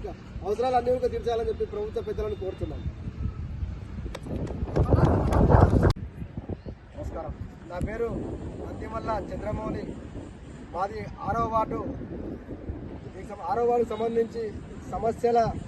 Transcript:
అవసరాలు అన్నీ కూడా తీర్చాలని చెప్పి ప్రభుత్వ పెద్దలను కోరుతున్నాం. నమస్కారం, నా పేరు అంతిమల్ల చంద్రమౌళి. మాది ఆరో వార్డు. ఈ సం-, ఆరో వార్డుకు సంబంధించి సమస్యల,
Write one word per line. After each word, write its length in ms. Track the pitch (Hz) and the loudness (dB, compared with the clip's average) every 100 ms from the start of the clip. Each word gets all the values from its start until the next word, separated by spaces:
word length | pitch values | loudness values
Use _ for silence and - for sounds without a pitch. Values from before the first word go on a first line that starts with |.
| 185 - - - 190 | -8 -10 -10 -8 -2
అవసరాలు 300 | 214 262 247 | 2 4 4
అన్నీ 120 | 240 254 | 4 2
కూడా 140 | 247 | 2
తీర్చాలని 360 | 233 233 233 226 | 0 0 0 0
చెప్పి 160 | 214 440 | 0 -2
ప్రభుత్వ 280 | 202 214 - 208 | -2 -4 -4 -4
పెద్దలను 300 | 208 427 - | -2 -2 -2
కోరుతున్నాం. 380 | 185 185 160 - - - - - - - - - - - - - - - - - - - - - - - - - - - - - - - - - - - - - - - - - - - | -4 -4 -6 -4 -6 -6 -8 -4 -4 -4 -6 -4 -4 -4 -8 -8 -8 -8 -6 -4 -4 -4 0 4 6 6 6 6 6 6 10 10 10 10 6 4 -2 -10 -10 -10 -8 -8 -8 -12 -12 -10
నమస్కారం, 380 | 202 170 151 - - - - | -8 -6 -6 -8 -10 -12 -10
నా 80 | 180 196 | -4 -2
పేరు 220 | 226 226 - - - - - 208 | 0 -2 -2 -4 -6 -8 -8 -8
అంతిమల్ల 500 | - 220 220 220 214 - | -8 -6 -4 -2 -2 -4
చంద్రమౌళి. 560 | - 202 214 - 208 - - - - - - - - - 165 | -6 -4 -4 -2 -4 -6 -10 -10 -12 -12 -14 -14 -14 -10 -4
మాది 260 | 202 214 202 - 190 | -4 -4 -8 -6 -2
ఆరో 180 | 226 226 226 | 0 2 2
వార్డు. 260 | 220 - - - - - - - - - - - - - - 185 | 0 -2 -4 -6 -8 -8 -8 -10 -10 -10 -8 -8 -10 -10 -12 -12
ఈ 40 | 208 | -10
సం-, 160 | 196 175 | -6 -2
ఆరో 140 | 220 240 | 2 4
వార్డుకు 220 | 240 226 214 | 4 2 0
సంబంధించి 480 | 233 226 226 233 214 - - - - | 0 2 0 -2 -6 -6 -10 -12 -6
సమస్యల, 460 | 185 220 226 240 233 214 - | 0 0 2 4 6 4 0